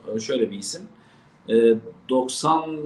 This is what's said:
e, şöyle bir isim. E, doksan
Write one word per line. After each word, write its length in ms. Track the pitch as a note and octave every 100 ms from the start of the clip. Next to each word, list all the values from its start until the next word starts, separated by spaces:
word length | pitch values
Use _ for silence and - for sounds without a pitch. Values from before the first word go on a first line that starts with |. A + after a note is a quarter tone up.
| G#2+ A2
e, 40 |
şöyle 320 | - C3 G#2+
bir 60 | G2
isim. 240 | - - - - _ _ _ _ -
E, 260 | A2+ A#2 A2+ - - -
doksan 560 | B2+ B2+ - D3+ D#3+ D#3+ D#3